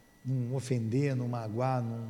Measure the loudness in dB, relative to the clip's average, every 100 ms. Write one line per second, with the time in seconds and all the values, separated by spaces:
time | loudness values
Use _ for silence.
0 | -20 -10 -2 0 0 -2 0 0 2 2
1 | 2 2 0 -2 -2 0 2 2 0 -4
2 | -6